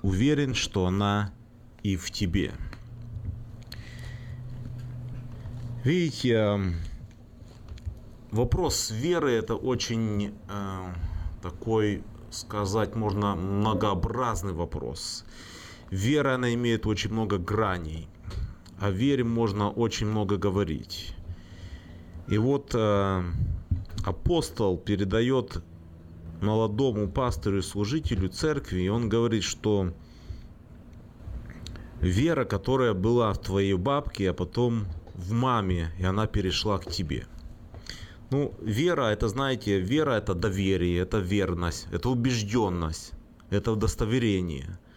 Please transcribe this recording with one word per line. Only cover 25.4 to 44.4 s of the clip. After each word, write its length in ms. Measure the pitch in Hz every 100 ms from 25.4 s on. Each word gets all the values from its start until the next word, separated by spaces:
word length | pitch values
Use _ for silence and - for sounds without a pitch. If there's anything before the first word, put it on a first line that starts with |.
| - - - - - - - - - -
молодому 640 | 101 110 113 104 135 110 104
пастырю 500 | 113 123 - 107 98
и 40 |
служителю 640 | 90 101 104 156 151 110 92
церкви, 540 | - 156 143 - 92
и 60 | 92
он 200 | 110 117
говорит, 360 | 113 117 110
что 500 | 90 - 107 104 92 90 - - - - - - - - - - - - - - - - - - - -
вера, 440 | 90 90 156 147
которая 480 | 123 101 110 131 123
была 400 | 95 101 120 113
в 60 | 95
твоей 360 | - 95 98
бабке, 560 | 95 101 143 143 - 95
а 40 |
потом 520 | 85 90 - 120 117 98 82 -
в 180 | - 90
маме, 600 | 113 127 120 95 87 82 82
и 60 |
она 220 | 92 98 110
перешла 520 | 104 92 85 104 95
к 120 | -
тебе. 360 | - 82 64 - - - - - - - - - - -
Ну, 240 | 135 143 -
вера, 440 | - 107 170 160
это, 240 | 120 104 117
знаете, 500 | 107 139 127 - 98
вера — 320 | 92 143 147 113
это 160 | 101
доверие, 640 | 90 107 95 95 95 87 87
это 200 | 92 110
верность, 680 | 90 101 90 87 87 - -
это 160 | 87 123
убежденность, 1040 | 123 123 120 104 120 104 90 80 80 - - - - -
это 200 | 101 101
удостоверение. 1080 | 110 110 - 110 127 117 95